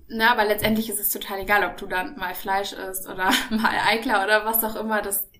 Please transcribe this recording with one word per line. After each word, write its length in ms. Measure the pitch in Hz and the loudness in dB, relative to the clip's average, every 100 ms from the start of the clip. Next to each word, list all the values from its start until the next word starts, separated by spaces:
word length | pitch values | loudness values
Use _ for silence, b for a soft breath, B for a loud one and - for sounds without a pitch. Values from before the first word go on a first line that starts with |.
| - | -10
na, 240 | 226 226 | 2 4
aber 120 | 226 | 6
letztendlich 460 | 208 208 214 220 220 | 4 2 2 0 0
ist 100 | 202 | -4
es 80 | - | -4
total 320 | 202 - 196 | -4 -6 -8
egal, 240 | 196 208 | 2 2
ob 140 | 180 - | 2 -2
du 80 | 196 | -4
dann 300 | 185 180 - | -4 -4 -6
mal 160 | 180 | -8
Fleisch 400 | 185 208 196 202 | -6 -2 -2 -2
isst 340 | - 190 190 - | -8 -8 -8 -10
oder 220 | 202 190 - | -2 2 2
<laughs> 100 | - | 0
mal 220 | 214 220 - 196 | 0 0 2 2
Eiklar 340 | 220 254 208 | 2 2 0
oder 200 | 196 214 | 4 2
was 180 | 214 220 | 2 -2
auch 120 | 220 220 | -2 -4
immer. 240 | 220 214 | -2 -2
Das, 260 | 202 202 - _ | -2 -6 -8 _